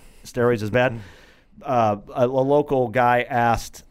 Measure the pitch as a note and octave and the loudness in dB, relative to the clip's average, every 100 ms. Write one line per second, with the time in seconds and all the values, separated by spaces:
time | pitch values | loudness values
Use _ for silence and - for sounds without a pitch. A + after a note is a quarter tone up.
0 | - - - B2 A#2+ A#2+ G#2+ B2 B2 A#2 | -20 -20 -10 -2 0 0 0 0 0 -4
1 | F#2 - - _ _ - - A#2+ G#2+ G2+ | -14 -20 -20 _ _ -14 -4 0 0 -2
2 | - C#3 B2 C3 C3+ D3 D3 C3+ A#2+ B2 | -6 -2 0 0 2 2 2 0 0 0
3 | A#2+ B2 A#2 A#2+ A#2 A2+ - - - | 2 2 0 0 0 0 -4 -18 -12